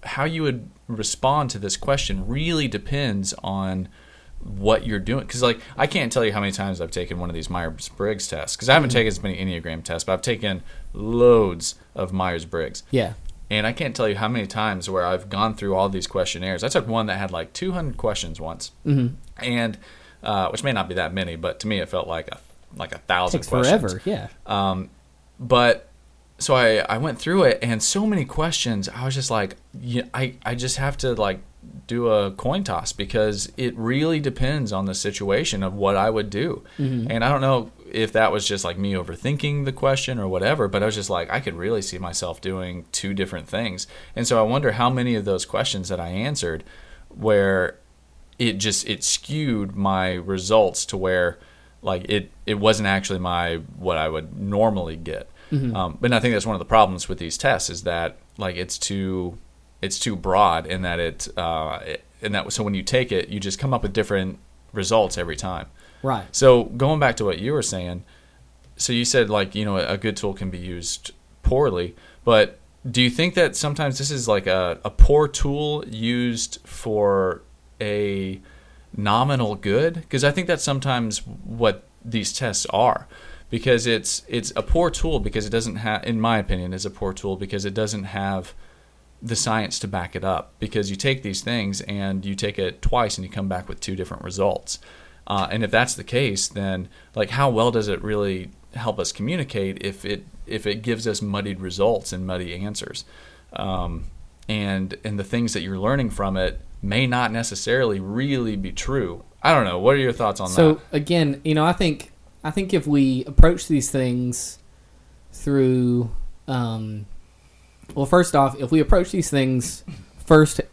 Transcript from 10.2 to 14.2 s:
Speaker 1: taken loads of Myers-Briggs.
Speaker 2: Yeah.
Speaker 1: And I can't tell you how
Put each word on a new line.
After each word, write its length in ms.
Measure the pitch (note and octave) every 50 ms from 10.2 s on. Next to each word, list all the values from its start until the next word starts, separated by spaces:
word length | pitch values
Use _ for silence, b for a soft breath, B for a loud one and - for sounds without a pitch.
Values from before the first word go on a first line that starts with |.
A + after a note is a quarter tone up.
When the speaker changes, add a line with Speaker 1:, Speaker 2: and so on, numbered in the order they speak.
Speaker 1:
taken 420 | - - A#2 G2+ G#2+ G#2 F#2+ F2+ b b b b b b -
loads 840 | - G#2 G#2+ A#2 A#2+ A#2+ B2 A#2+ A2+ G#2+ F#2+ F2 E2+ E2 - - b b b b
of 160 | - F2+ F2+
Myers-Briggs. 720 | F2 F#2+ F#2 F2+ F2 E2+ E2 E2+ - E2 D#2 C2 - - - -
Speaker 2:
Yeah. 220 | - C3 A2+ F2 A2 - - - - - - -
Speaker 1:
And 180 | G#2+ G#2+ G#2+ A2+
I 60 | A#2
can't 220 | - E3+ C#3 -
tell 140 | - A#2+ G#2+
you 60 | G2+
how 120 | G2